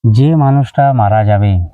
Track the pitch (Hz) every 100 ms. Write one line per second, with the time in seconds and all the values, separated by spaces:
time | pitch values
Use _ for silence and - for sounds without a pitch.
0 | 113 107 143 160 139 139 135 - 139 127
1 | 104 107 104 104 104 92 85